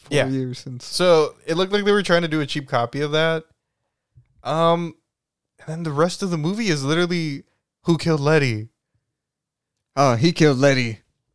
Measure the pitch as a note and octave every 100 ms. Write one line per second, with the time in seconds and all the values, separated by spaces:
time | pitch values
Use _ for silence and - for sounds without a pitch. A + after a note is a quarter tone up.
0 | - D3 C3 C3+ B2+ B2 - B2+ - -
1 | F3+ E3 D3 - - E3 F#3+ G#3 G3+ G#3
2 | F#3+ E3+ E3+ D#3 C#3 D3+ C3+ B2+ A#2 C#3
3 | D3 D#3 D#3+ D#3+ - _ _ _ _ _
4 | _ _ _ _ - D#3 E3 E3+ E3+ -
5 | _ _ _ _ _ _ - D#3+ E3 C#3+
6 | F3 - G3 E3+ D3+ G#3 A3 D3+ C3+ D#3+
7 | F3 F3 D#3+ C#3 - _ _ _ - E3
8 | E3+ D#3 C#3 D#3 C#3 G#2+ A2 _ _ _
9 | _ _ _ _ _ _ _ _ _ -
10 | C#3 A#2 D#3+ E3+ D#3 B2+ C#3 C3 A#2+ A2
11 | _ _ _